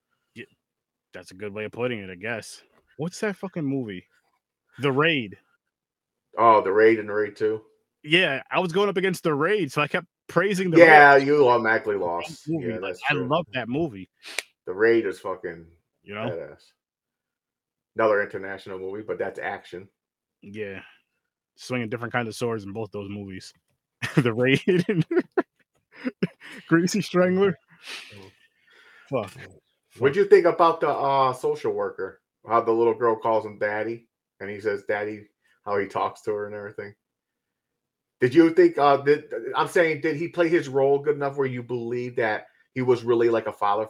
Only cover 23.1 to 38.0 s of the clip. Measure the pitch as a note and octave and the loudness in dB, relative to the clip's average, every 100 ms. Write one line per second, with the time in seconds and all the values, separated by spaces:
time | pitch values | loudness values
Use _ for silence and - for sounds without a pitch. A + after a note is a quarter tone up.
23.1 | G2+ G2 F#2 - _ _ _ _ - - | -12 -12 -14 -18 _ _ _ _ -14 -6
24.1 | - B2 A2 B2+ C#3 - F3+ F3 F#3 D#3+ | 0 2 2 2 2 2 0 0 0 0
25.1 | E4+ - - - _ _ _ _ - B3+ | -2 -2 -4 -6 _ _ _ _ -12 -12
26.1 | - - _ - - - E3 F3+ G#3+ - | -8 -8 _ -20 -16 0 0 0 -4 -2
27.1 | F3+ F3+ F#3 G3 E3 _ _ - - - | 0 2 2 0 -2 _ _ -18 -18 -18
28.1 | G2+ G2 _ _ _ _ _ - - - | -20 -20 _ _ _ _ _ -20 -20 -8
29.1 | C3 G2 - - - _ _ _ - C3+ | -6 -6 -12 -20 -20 _ _ _ -2 0
30.1 | E3+ G3 G3 F3 E3 E3 D#3+ D#3+ C#3 C#3 | 2 6 6 6 4 2 2 -2 -2 0
31.1 | C3+ C3 B2+ D3+ D3 A#2 G#2 G2 - F#2+ | 2 0 0 -4 -4 -4 -4 -6 -6 -12
32.1 | - _ _ - A2+ A2+ A2+ A#2 G#2+ A#2+ | -12 _ _ -2 0 2 2 2 2 0
33.1 | A2 A#2 A2 G#2 G2+ G#2 G#2 A2 A#2 _ | 0 0 -2 -2 -6 -4 -4 -6 -8 _
34.1 | _ _ - G2 G2+ G#2+ G2+ - G#2 G#2 | _ _ -16 -12 -6 -4 -4 -4 -6 -6
35.1 | G#2+ G#2 _ _ _ - G2+ G2 - G2 | -10 -16 _ _ _ -6 -4 -4 -4 -6
36.1 | - - G#2 G#2 G#2 G2+ G#2 G#2 G#2+ _ | -6 -8 -6 -6 -10 -14 -14 -16 -18 _
37.1 | _ _ _ _ _ _ _ _ _ | _ _ _ _ _ _ _ _ _